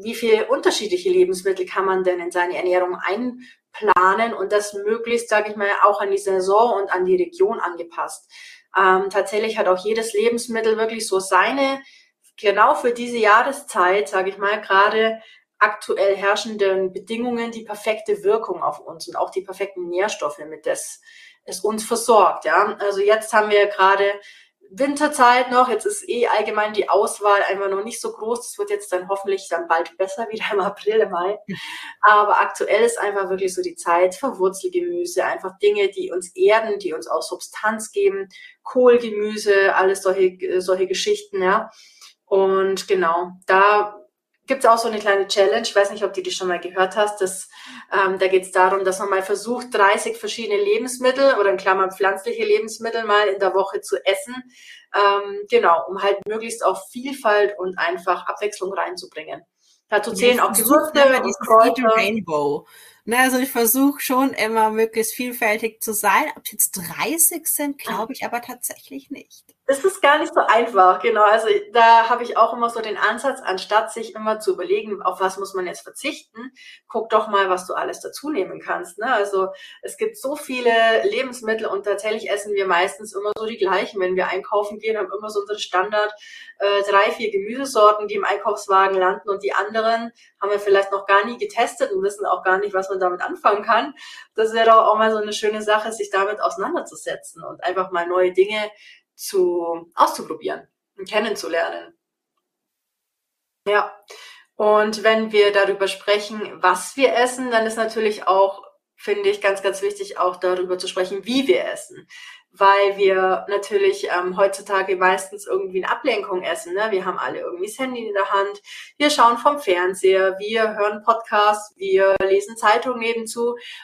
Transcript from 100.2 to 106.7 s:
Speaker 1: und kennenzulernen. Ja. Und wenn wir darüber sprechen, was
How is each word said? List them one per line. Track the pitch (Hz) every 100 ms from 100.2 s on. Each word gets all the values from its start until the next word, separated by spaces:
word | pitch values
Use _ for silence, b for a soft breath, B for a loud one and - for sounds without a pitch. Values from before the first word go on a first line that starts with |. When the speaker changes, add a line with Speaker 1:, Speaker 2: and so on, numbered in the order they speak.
| 175 156 156 151 - _ _ -
Speaker 1:
und | 190
kennenzulernen. | 208 226 208 - 165 170 170 170 _ _ _ _ _ _ _ _ _ _ _ _ _ _ _ _ _ -
Ja. | 202 - - _ B B B B -
Und | 214 214 214 214
wenn | 220 220 220
wir | 214 202
darüber | 202 190 196 196
sprechen, | - - 208 208 214 202 160
was | 185